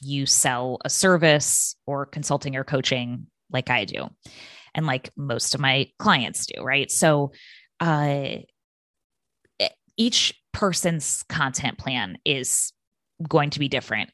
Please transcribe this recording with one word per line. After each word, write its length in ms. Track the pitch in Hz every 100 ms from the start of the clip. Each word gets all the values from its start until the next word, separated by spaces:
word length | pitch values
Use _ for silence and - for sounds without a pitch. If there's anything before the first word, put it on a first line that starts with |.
you 240 | 139 139 135
sell 520 | - 139 123 127 123
a 60 | -
service 840 | - 190 180 160 147 - - - - -
or 180 | 139
consulting 520 | 143 151 - 143 147 135
or 80 |
coaching 640 | 135 135 127 127 120 123 - _ -
like 180 | 127 -
I 140 | 123
do 240 | 98 - 65 _ - - - - -
and 120 | - 156
like 260 | 131 - -
most 380 | 139 117 -
of 60 | 156
my 280 | 139 135 - -
clients 460 | 208 156 98 - -
do, 140 | -
right? 260 | 127 139 127
So, 400 | - 160 147 143 - - - _ -
uh, 600 | 170 151 147 143 135 - - _ _ _ _ _ _ _ _ _ _ -
e-, 80 | - _ _ -
each 380 | 226 - - - _
person's 720 | - 202 170 175 165 - - -
content 500 | - 139 - 131 -
plan 400 | 135 127 95 -
is 480 | - 139 127 - - _ _ _ _ - 160
going 220 | 156 147
to 100 | 147
be 80 | 143
different, 420 | 135 - 107 -